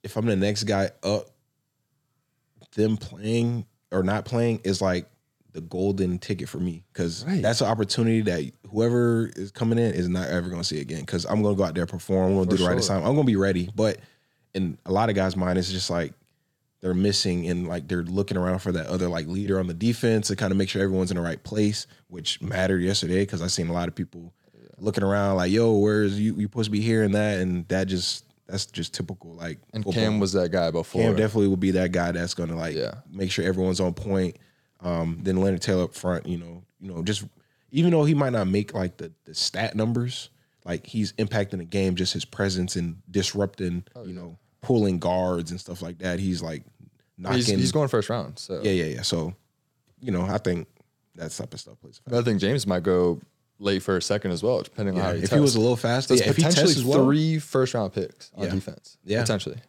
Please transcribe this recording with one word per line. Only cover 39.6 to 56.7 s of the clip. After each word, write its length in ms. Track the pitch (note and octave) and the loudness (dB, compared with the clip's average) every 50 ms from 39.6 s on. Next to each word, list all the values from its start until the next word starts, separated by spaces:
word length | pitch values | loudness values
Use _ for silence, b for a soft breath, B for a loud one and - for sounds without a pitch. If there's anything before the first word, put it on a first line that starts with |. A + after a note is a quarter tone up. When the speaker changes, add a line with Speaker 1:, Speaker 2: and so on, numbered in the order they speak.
| A2+ - - | -4 -2 0
Speaker 1:
numbers, 520 | G#2+ A2 A#2 A#2 A#2+ A#2+ B2 B2 - - - _ _ _ _ _ _ _ | -2 0 0 0 0 -2 -4 -6 -10 -14 -16 _ _ _ _ _ _ _
like, 200 | F2 E2+ D#2 - | -6 -6 -6 -6
he's 280 | - - A2 G#2 F#2+ - | -6 -2 -2 -2 -2 -2
impacting 460 | - A2 G2 A2 G#2+ G2+ G2 - F#2 | -4 -2 0 0 -2 -2 -2 -6 -10
the 40 | E2+ | -8
game, 320 | E2+ - G2 F#2+ F#2+ F2+ | -4 -2 0 2 2 2
just 160 | F2 F#2 - | 0 -2 -2
his 140 | - E2+ - | -2 -6 -8
presence 500 | - - - G2+ G2 F#2 F#2 F2+ F2+ - | -10 -4 -2 -2 0 0 -2 -4 -2 -2
and 220 | F2+ E2+ E2+ E2 F#2+ _ - | -4 -4 -4 -6 -10 _ -4
disrupting, 760 | F2+ G2+ F#2 - - G2+ G2+ F#2+ - - F#2+ F2+ F2 F2+ F2+ - _ | -2 -2 -2 0 -2 -2 -2 -2 -2 -6 -4 -4 -4 -6 -8 -10 _
Speaker 2:
Oh, 80 | B2 A2+ | -16 -14
Speaker 1:
you 60 | F#2 F2+ | -14 -12
Speaker 2:
yeah. 60 | F2+ | -12
Speaker 1:
know, 180 | F2 E2+ E2+ - _ _ _ _ | -14 -16 -18 -20 _ _ _ _
pulling 380 | - - B2+ A#2 G#2 G2 F#2 F2 | -2 2 2 4 4 2 2 0
guards 520 | E2+ F2 F2+ F#2 F#2 F2+ F2+ F2 E2+ D#2 | 0 0 0 2 0 0 0 -2 -4 -6
and 80 | F2 F#2 | -10 -12
stuff 220 | - - F2 F#2 | -10 -12 -12 -12
like 180 | E2+ E2+ F2 E2 | -10 -12 -10 -6
that. 200 | F#2 F#2 F2 F2 | -6 -4 -4 -2
He's, 220 | G2 F#2+ F2+ E2 | -2 -2 -2 -4
like, 220 | F2 E2 D#2+ C#2+ - - _ _ - - _ _ _ _ _ - F2+ F#2+ | -6 -8 -10 -10 -14 -18 _ _ -20 -20 _ _ _ _ _ -10 -4 0
Speaker 2:
He's, 140 | C3 B2 A#2+ | 0 2 2
Speaker 1:
knocking 120 | A2+ G2+ F#2+ | 2 2 2
Speaker 2:
he's 120 | F#2 F2+ | 2 2
going 160 | - D#3 D3 | 2 2 0
first 220 | C3 - A2+ G2+ - | 2 2 0 0 0
round, 280 | A#2 A#2 D#2+ C2+ - | -4 -6 -6 -8 -12
so. 220 | - - - F#2 D2 | -14 -10 -8 -8 -4
Speaker 1:
Yeah, 100 | - G#2 | 0 0
yeah, 120 | F#2+ F2+ D#2+ D#2 C2+ | 2 2 0 -2 -4
yeah. 60 | B1 F#2 | -4 -4
So, 300 | - - E2+ D#2 E2+ G2 _ _ _ _ _ _ _ _ _ _ _ _ _ | -2 -2 -2 -4 -4 -8 _ _ _ _ _ _ _ _ _ _ _ _ _
you 100 | C3 B2+ | -6 -4
know, 120 | G2 F2 F2+ | -2 -2 0
I 140 | F#2+ G2 G#2+ | 0 -2 -2
think 280 | - F#2 F2 F2 D#2+ _ _ _ _ _ _ _ _ _ _ | 0 -2 -2 -2 -6 _ _ _ _ _ _ _ _ _ _
that 160 | E2+ E2 D#2 | -12 -12 -10
type 220 | - - - - - | -10 -10 -12 -12 -12
of 60 | - | -16
stuff 180 | - - - _ | -16 -18 -20 _
plays 200 | - - - - _ | -20 -20 -20 -20 _
a 40 | - | -2
Speaker 2:
But 60 | A#2 | 0
I 20 | |
Speaker 1:
factor. 140 | A#2+ A#2 A#2+ | 0 2 2
Speaker 2:
think 100 | A2 F#2+ | 2 2
James 260 | G2 G2 C3 C#3 G#2+ | 2 2 0 0 0
might 160 | G2+ F#2 F2 E2 | 0 0 0 2
go 380 | G2 F2+ F2+ F2+ F2 E2+ C#2+ - _ _ _ _ _ _ _ | 4 4 4 4 4 2 0 -6 _ _ _ _ _ _ _
late 220 | G2+ G2+ G2 F#2 - | 0 0 0 0 0
first, 240 | - F#2+ F2+ - | 0 0 0 0
second 240 | - G2+ G#2 - G2 | 0 -2 -2 0 -2
as 120 | F2 D#2+ F#2 | -4 -2 0
well, 180 | A#2 B2+ F2+ - | 0 0 0 -2
depending 320 | - _ - G#2+ G2 F#2 | -6 _ -4 -4 -2 -2
on 40 | F#2 | 0
Speaker 1:
Yeah, 80 | F#2+ | 0
Speaker 2:
how 60 | F#2 F2 | 0 0
he 100 | E2 F#2 | -2 0
Speaker 1:
if 80 | G2 | 2
he 80 | B2+ D3 | 4 4
was 120 | D3 C#3 | 6 6
Speaker 2:
tests. 40 | A#2 | 4
Speaker 1:
a 40 | A2+ | 4
little 140 | A2 B2 B2 | 4 4 2
faster, 320 | A#2 - A#2 A#2+ C3 C3+ - | 2 0 0 0 0 2 4
Speaker 2:
There's 120 | B2+ B2 G2 | 4 4 4
Speaker 1:
yeah, 40 | G#2 | 4
if 40 | C#3+ | 4
he 60 | - E3 | 4 4
Speaker 2:
potentially 300 | - F3 - D3 F#3 | 4 6 6 6 4